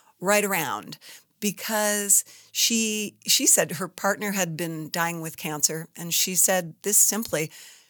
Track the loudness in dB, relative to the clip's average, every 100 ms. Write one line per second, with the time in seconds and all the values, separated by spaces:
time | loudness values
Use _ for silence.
0 | _ _ 2 4 4 0 -2 -4 -8 -16
1 | -18 -20 _ _ -6 -4 -4 0 0 0
2 | 2 2 2 -8 -10 0 2 2 0 -2
3 | -4 -8 0 2 4 4 2 -2 -8 -2
4 | -2 0 -2 -2 -2 -2 -6 -6 -6 -2
5 | -2 -2 -8 -8 -8 -2 -2 -2 -10 -12
6 | -4 0 0 2 4 2 0 -6 0 4
7 | 4 2 -2 -2 -4 -8 -20 -20 _